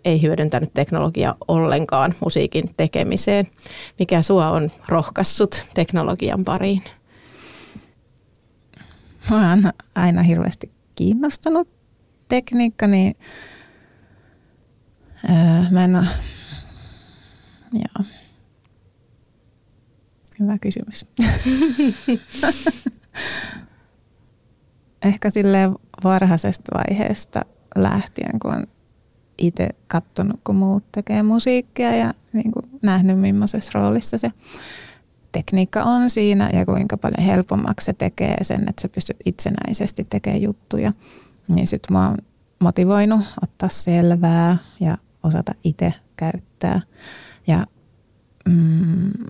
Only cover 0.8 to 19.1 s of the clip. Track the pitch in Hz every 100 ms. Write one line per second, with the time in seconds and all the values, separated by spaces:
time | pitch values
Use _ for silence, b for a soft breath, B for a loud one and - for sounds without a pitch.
0.8 | 143 160 156 170 - - - 165 160 143
1.8 | 160 131 151 170 - 151 143 160 175 -
2.8 | 160 160 - 190 - 202 185 - B B
3.8 | B - 180 170 156 190 160 160 156 -
4.8 | - 165 - - 190 - 202 - - -
5.8 | 165 175 156 180 - 190 185 185 196 196
6.8 | - - _ B B B B B B B
7.8 | B _ _ _ _ _ _ _ _ -
8.8 | B B B B - 220 175 190 196 -
9.8 | - - 175 175 170 170 180 - - _
10.8 | _ - 175 226 294 - 320 320 349 _
11.8 | _ _ _ _ - 247 247 240 233 -
12.8 | 208 196 190 - B B B B B B
13.8 | B B B B B B B B _ _
14.8 | _ _ - - - 165 170 165 180 180
15.8 | 185 180 180 B B B B B B B
16.8 | B B B B B B B B B 233
17.8 | - - 196 B B B B _ _ _
18.8 | _ _ _